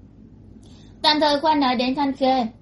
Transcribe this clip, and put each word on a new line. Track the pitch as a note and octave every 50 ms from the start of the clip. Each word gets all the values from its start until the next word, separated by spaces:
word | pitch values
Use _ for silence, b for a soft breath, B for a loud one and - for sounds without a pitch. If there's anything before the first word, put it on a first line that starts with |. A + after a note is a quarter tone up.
| - - - - - - - - - - - - B B B B B B B B
Tạm | - D#4 D4+ D4
thời | D#4 D4 C#4+ C#4+
khoan | D#4+ D#4 D4+ D4
nói | C4+ B3+ B3+
đến | A#3 B3 B3+ C4
Thanh | D4+ C#4+ C#4 C4+
Khê, | - C4+ C4 C4 C4 A3+ A3+ - -